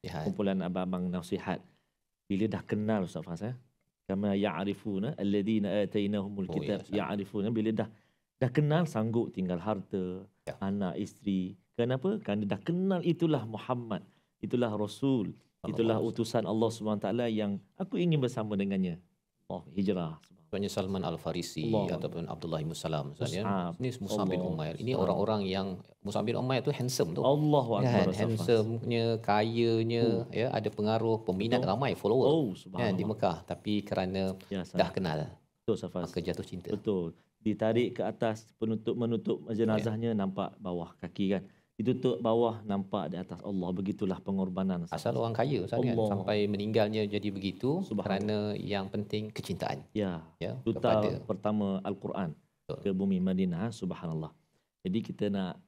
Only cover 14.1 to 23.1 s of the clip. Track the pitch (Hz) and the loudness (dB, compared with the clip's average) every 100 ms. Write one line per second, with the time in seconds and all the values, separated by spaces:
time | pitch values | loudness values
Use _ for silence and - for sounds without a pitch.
14.1 | _ _ _ 107 123 120 107 104 - 139 | _ _ _ -2 0 0 0 -4 -2 0
15.1 | 131 90 - _ _ - - 113 110 113 | 2 0 -6 _ _ -6 0 2 4 2
16.1 | 113 113 120 82 110 113 113 107 104 101 | 0 0 0 0 2 2 0 -2 0 0
17.1 | 117 120 110 104 101 - _ 190 208 175 | 0 0 0 0 -2 -8 _ -4 0 2
18.1 | 156 127 123 107 104 98 98 92 85 _ | 4 2 -2 -2 0 0 0 0 -2 _
19.1 | _ _ _ _ 92 73 85 98 92 82 | _ _ _ _ -12 -8 -2 0 0 -2
20.1 | 80 - - _ 98 98 - 95 95 80 | -8 -18 -20 _ -4 -2 -2 -2 -2 -2
21.1 | 82 82 85 82 - 78 107 95 85 85 | -2 -4 -4 -4 -4 0 2 0 -2 -4
22.1 | 85 82 80 85 80 78 82 80 78 69 | -6 -8 -6 -4 -4 -4 -6 -4 -2 -4